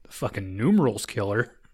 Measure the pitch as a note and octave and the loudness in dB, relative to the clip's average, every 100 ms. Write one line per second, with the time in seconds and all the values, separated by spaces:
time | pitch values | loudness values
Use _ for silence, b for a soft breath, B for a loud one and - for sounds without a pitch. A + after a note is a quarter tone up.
0 | - - A2 - F#2+ F#2 B2+ G#3 C#3 G#2 | -18 -8 -6 -6 -8 -2 4 4 4 0
1 | - - G2+ G#2 B2 - _ | -6 -4 -2 0 -2 -4 _